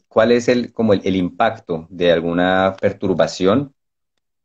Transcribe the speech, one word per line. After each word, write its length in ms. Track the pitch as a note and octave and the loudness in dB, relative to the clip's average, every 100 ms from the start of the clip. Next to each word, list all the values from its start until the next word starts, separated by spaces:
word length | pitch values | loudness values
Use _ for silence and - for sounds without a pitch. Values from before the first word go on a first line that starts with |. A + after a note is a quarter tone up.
| _ | _
cuál 240 | A2+ A#2 | 0 2
es 140 | A#2+ A#2+ | 2 2
el, 240 | B2 A#2 | 0 -2
como 200 | - A2 | -2 0
el, 80 | F#2+ G2 | 2 0
el 100 | F#2+ | -2
impacto 680 | F2+ - A2+ G#2+ - D#2+ E2 | -2 -2 -2 -2 -8 -10 -10
de 220 | F2 F2 | -2 2
alguna 640 | E2 E2+ F2 F#2 F#2 F#2+ F#2+ | 2 0 0 0 2 0 0
perturbación 960 | G#2 - G2 E2 D#2+ - F#2 A#2+ C#3+ _ _ _ _ _ _ _ | -4 -2 -4 0 -2 0 0 0 -2 _ _ _ _ _ _ _